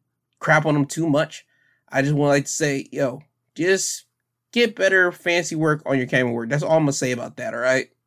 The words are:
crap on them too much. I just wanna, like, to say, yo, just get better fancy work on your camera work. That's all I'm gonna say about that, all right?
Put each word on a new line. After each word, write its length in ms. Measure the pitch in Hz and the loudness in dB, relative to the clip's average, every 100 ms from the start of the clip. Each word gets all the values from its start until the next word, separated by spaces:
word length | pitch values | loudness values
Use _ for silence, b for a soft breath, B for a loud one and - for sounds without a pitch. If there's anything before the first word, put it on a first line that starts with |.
| _ _ _ _ | _ _ _ _
crap 260 | - 156 156 | 2 2 4
on 80 | |
them 120 | 151 139 | 0 0
too 220 | - 160 | -2 0
much. 380 | 143 156 - _ _ _ _ _ | 0 -2 -8 _ _ _ _ _
I 120 | 135 | -2
just 120 | 139 | 0
wanna, 200 | 147 147 | 2 2
like, 120 | 143 135 | 2 0
to 60 | |
say, 360 | - 151 139 - | -4 -2 -2 -6
yo, 300 | 139 135 127 - _ _ - | -4 -4 -6 -16 _ _ -4
just 500 | 175 190 - - - _ _ _ _ | 0 0 -2 -8 -16 _ _ _ _
get 240 | 233 233 226 | 0 0 2
better 360 | 190 190 180 | 2 4 2
fancy 440 | 175 180 170 160 160 | 0 -2 0 -2 -2
work 260 | 156 151 - | 0 0 -2
on 120 | 135 | -2
your 100 | 123 | 0
camera 240 | 131 123 | 0 0
work. 180 | 117 117 | -2 -4
That's 140 | 147 | -4
all 140 | - 160 | 2 2
I'm 60 | |
gonna 100 | 147 | 2
say 180 | 135 131 | 0 -4
about 260 | 120 127 - | -4 -8 -10
that, 160 | 117 | -8
all 60 | 117 | -2
right? 300 | 123 131 - _ | 0 0 -2 _